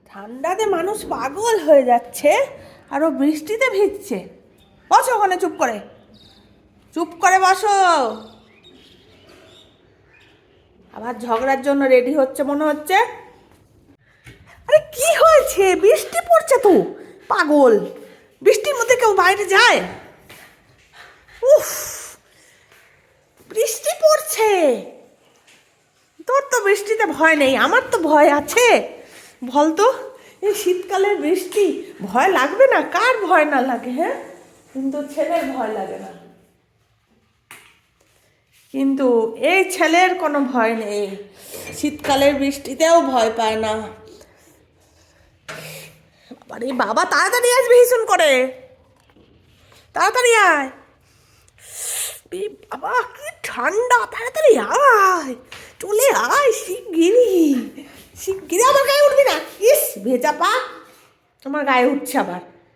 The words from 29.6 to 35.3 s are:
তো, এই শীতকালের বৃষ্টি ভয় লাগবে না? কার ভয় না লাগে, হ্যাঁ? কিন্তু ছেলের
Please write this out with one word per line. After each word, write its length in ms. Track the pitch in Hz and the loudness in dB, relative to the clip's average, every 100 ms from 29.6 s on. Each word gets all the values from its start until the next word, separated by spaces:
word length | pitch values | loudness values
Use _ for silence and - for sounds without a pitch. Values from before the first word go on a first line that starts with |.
| 311 | 0
তো, 160 | 320 427 539 - - - _ | 2 0 0 -12 -20 -20 _
এই 120 | 392 415 | -4 -2
শীতকালের 600 | 359 359 - 392 403 381 | -2 -4 -4 -2 -2 -2
বৃষ্টি 440 | 294 370 - 427 381 - - - | -2 -4 -4 -2 -2 -2 -10 -14
ভয় 280 | 190 233 339 | -6 0 0
লাগবে 360 | 349 277 381 539 | 0 -2 2 4
না? 120 | 415 | 4
কার 320 | 302 349 466 494 370 | -2 -2 0 0 2
ভয় 200 | 349 302 | 2 2
না 140 | 277 | 0
লাগে, 300 | 269 233 247 | -2 -6 -8
হ্যাঁ? 240 | 254 370 554 - - - _ _ | -6 -6 -6 -12 -20 -20 _ _
কিন্তু 240 | 262 269 285 285 | -8 -6 -6 -8
ছেলের 300 | - 294 | -6 -4